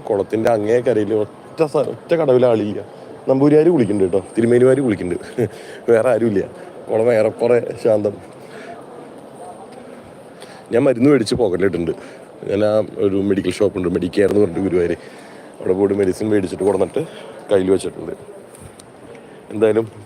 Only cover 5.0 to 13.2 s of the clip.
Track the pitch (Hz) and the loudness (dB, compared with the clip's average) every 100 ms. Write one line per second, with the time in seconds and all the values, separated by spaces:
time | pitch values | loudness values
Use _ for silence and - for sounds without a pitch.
5 | 90 87 - - 107 - - - - 117 | -4 -6 -8 -4 -4 -6 -18 -8 2 2
6 | 120 110 113 98 - - - - - 110 | 4 2 2 0 -4 -8 -18 -16 -4 0
7 | 117 113 110 - 117 120 113 - 120 107 | 2 2 2 0 2 2 0 -2 0 2
8 | 104 98 - - - - - - - - | 0 -4 -14 -20 -20 -18 -18 -18 -18 -20
9 | - - - - - - - - - - | -20 -20 -20 -18 -18 -18 -20 -20 -20 -20
10 | - - - - - - - 117 139 117 | -20 -20 -20 -20 -20 -20 -4 0 2 4
11 | 135 143 107 123 110 87 95 85 85 76 | 4 4 2 0 0 2 0 0 -4 -6
12 | - - - - - 101 104 107 101 - | -10 -20 -20 -14 -6 0 2 0 -2 -2
13 | 98 98 | 0 0